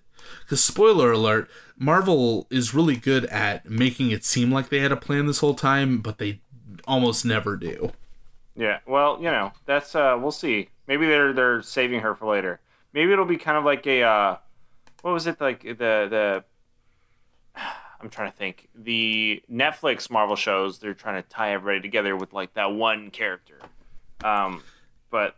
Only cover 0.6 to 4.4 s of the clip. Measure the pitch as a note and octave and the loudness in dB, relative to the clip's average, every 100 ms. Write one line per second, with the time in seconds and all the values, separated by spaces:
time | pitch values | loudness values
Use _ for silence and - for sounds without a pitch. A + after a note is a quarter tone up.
0.6 | - - G#3+ G3 B2 A2+ A2 A2 - - | 0 4 6 6 4 4 2 2 -2 -12
1.6 | - - C3+ F3 F#3+ D#3 A#2+ A2 - C3 | -20 -4 2 4 4 4 4 0 -2 -2
2.6 | A#2 C3+ E3 B2 C3+ C3+ A#2+ G#2 G#2 G#2 | 0 2 2 2 2 0 0 -2 -2 -4
3.6 | - A2 B2+ B2 B2+ G#2+ - C3+ | -4 0 0 2 0 0 -2 0